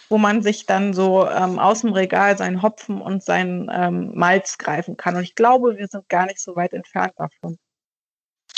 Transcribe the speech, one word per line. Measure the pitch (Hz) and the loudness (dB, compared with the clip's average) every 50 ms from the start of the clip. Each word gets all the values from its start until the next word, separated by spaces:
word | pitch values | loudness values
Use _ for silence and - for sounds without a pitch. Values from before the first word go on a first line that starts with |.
| - | -4
wo | - 214 | 0 2
man | 214 214 208 208 233 | 2 4 4 2 2
sich | 196 208 214 - - | 2 0 -2 -2 0
dann | - 190 190 196 202 190 | 0 0 2 0 0 0
so, | 180 190 190 185 190 185 | 2 2 4 4 4 4
ähm, | - - 196 185 185 180 - | 2 2 0 0 0 0 2
aus | - 190 220 220 | 2 2 2 2
dem | 240 226 | 0 0
Regal | 196 190 190 185 - 190 196 202 202 | 0 0 0 2 2 2 4 2 2
seinen | 196 190 180 185 180 | 0 -2 -2 -2 0
Hopfen | 190 220 226 - - - 202 196 | 0 -2 -2 -4 -8 -10 -8 -8
und | - - 190 190 - | -6 -4 -6 -4 -2
seinen, | - 175 180 185 180 180 180 - - - | 0 0 0 0 -2 -4 -6 -6 -4 -2
ähm, | 180 180 175 175 180 180 - - | -2 0 0 -2 -2 -4 -6 -2
Malz | - 175 175 185 196 190 - - | 0 2 4 4 2 0 -4 -10
greifen | - - - 147 151 175 - - | -8 -6 -6 -4 -4 -6 -8 -10
kann. | - - 180 175 | -6 -4 -4 -2
Und | 175 180 | -2 -4
ich | - - | -4 0
glaube, | - 226 240 254 262 240 240 214 | 2 4 4 4 4 2 0 -2
wir | 196 202 | -2 -6
sind | 190 - 196 190 | -10 -12 -14 -6
gar | - 185 175 185 | -2 0 0 0
nicht | 196 196 - | 0 -4 -8
so | - 196 180 | -12 -8 -4
weit | 175 175 180 - | -4 -4 -4 -4
entfernt | 180 175 - - 190 185 185 - | -8 -12 -8 -4 -4 -4 -4 -4
davon. | - 165 156 - _ - 170 165 - _ _ _ _ _ _ _ _ _ _ _ _ _ _ _ _ _ - - | -8 -10 -10 -10 _ -12 -10 -10 -12 _ _ _ _ _ _ _ _ _ _ _ _ _ _ _ _ _ -14 -10